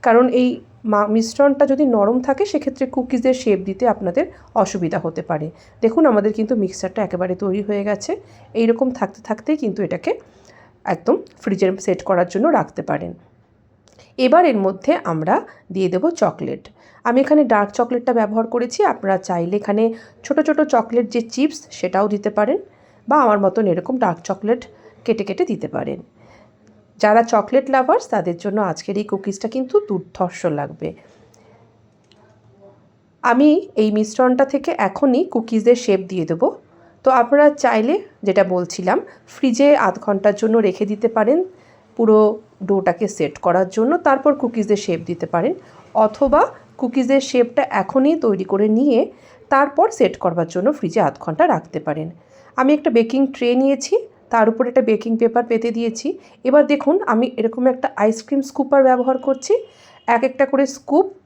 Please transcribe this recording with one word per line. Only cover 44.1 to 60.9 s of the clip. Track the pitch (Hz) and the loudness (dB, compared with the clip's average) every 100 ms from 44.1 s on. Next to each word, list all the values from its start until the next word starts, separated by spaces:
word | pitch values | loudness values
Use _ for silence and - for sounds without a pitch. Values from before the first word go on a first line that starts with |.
| 269 294 285 | 2 2 0
কুকিজের | 247 233 208 202 | -2 -4 -2 -2
শেপ | 208 165 170 | -2 -6 -6
দিতে | 170 - | -8 -4
পারেন, | 170 220 370 - - - | -2 -2 -4 -12 -20 -6
অথবা | - 214 214 277 285 427 - _ - | 0 0 2 2 4 2 -2 _ -8
কুকিজের | 247 262 247 277 | -4 -2 2 2
শেপটা | 269 247 240 285 269 | 2 0 2 0 -2
এখনই | 208 190 269 277 330 | -2 0 2 2 2
তৈরি | 233 190 | 0 -2
করে | 185 196 214 | -2 0 2
নিয়ে | 220 294 240 - - - - - | 2 2 2 0 -6 -20 -20 -2
তারপর | 269 285 294 440 | 0 2 2 0
সেট | - 190 - | 2 0 0
করবার | 180 170 165 | -4 -2 -4
জন্য | 180 214 | -2 -2
ফ্রিজে | 302 180 214 | -2 -4 0
আধ | 156 - | 0 -2
ঘন্টা | - 156 339 | -8 0 0
রাখতে | 180 - 160 | 0 -4 -8
পারেন। | 151 151 160 170 _ - - - | -6 -6 -8 -14 _ -20 -12 -2
আমি | 262 | 2
একটা | 294 311 | 2 2
বেকিং | 226 226 262 269 | 2 2 0 -2
ট্রে | 277 240 247 | 0 0 2
নিয়েছি, | 269 277 - 415 - _ _ | 2 0 0 -2 -2 _ _
তার | 233 220 | 2 2
উপর | 226 240 | 2 0
একটা | 254 | 2
বেকিং | 220 220 226 226 | 2 -2 -2 0
পেপার | 233 240 | 0 0
পেতে | 233 226 233 | -2 -2 -2
দিয়েছি। | 226 233 226 285 403 - _ | -4 -6 -6 -8 -8 -14 _
এবার | 254 285 294 | 2 2 4
দেখুন, | 285 277 359 - | 0 2 0 0
আমি | 220 247 - | -2 -2 -4
এরকম | 226 226 254 | -6 0 0
একটা | 254 262 - | 0 -6 0
আইসক্রিম | 214 220 - 277 | 0 0 -4 -4
স্কুপার | 269 - 269 277 | -4 -6 2 4
ব্যবহার | 262 254 254 262 | 4 4 0 -2
করছি। | 269 262 - 453 - _ - - - | -2 -4 -2 -2 -2 _ -20 -12 -2
এক | 233 | 0
একটা | 262 262 269 | 0 -2 0
করে | 269 269 | 0 -2
স্কুপ | - - | -4 0